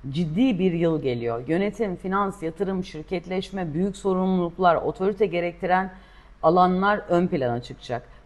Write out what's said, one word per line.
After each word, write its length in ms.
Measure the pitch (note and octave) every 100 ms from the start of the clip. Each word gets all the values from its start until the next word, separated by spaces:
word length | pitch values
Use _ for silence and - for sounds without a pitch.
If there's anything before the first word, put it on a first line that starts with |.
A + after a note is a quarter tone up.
| C3+
ciddi 480 | C#3 E3 E3 C4 F#3
bir 140 | F#3
yıl 300 | E3+ E3 D#3
geliyor. 460 | C#3 A#2+ A#2 A#2 C3+
Yönetim, 480 | E3 G3+ G#3 G#3+ F3
finans, 460 | F#3 G3 G3 F#3
yatırım, 420 | D#3+ E3 F#3+ F#3+
şirketleşme, 880 | F#3 D#3 D#3 F3+ F3 F#3+ F#3+ - F3
büyük 220 | D3+ G3 F#3+
sorumluluklar, 800 | G3 F#3 F#3 F#3 E3+ E3+ F3+ D#3
otorite 500 | C#3 - F#3+ G3+ G3+
gerektiren 680 | E3+ F3 E3+ F3+ F#3 F#3+ - - - - -
alanlar 580 | D#3+ F3+ F3+ F#3 G3 G#3 -
ön 180 | F3 F3
plana 360 | E3+ B2+ A#2+
çıkacak. 400 | - B2+ - A#2+ - -